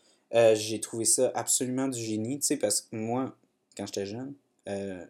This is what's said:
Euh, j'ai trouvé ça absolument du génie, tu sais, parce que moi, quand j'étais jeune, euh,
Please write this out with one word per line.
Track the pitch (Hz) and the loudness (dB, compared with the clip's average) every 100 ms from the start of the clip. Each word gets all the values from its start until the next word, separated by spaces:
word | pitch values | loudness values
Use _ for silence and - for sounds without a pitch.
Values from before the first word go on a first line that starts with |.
| _ _ - | _ _ 0
Euh, | 117 113 | 6 8
j'ai | 107 110 107 | 6 2 -4
trouvé | - 113 | -6 -2
ça | 113 - 123 | 2 4 4
absolument | 117 117 - 127 127 135 | 2 0 0 0 -2 -2
du | 120 | -2
génie, | 110 107 113 143 | -2 -2 -2 -2
tu | - | 0
sais, | 143 | 0
parce | 104 - | 0 0
que | - 113 | -4 -6
moi, | 110 123 131 - _ _ _ - | -2 -2 -4 -8 _ _ _ -10
quand | 101 | -6
j'étais | 104 98 | -4 -4
jeune, | 113 135 143 _ _ 98 | -6 -10 -14 _ _ -8
euh, | 98 196 92 | -6 -6 -8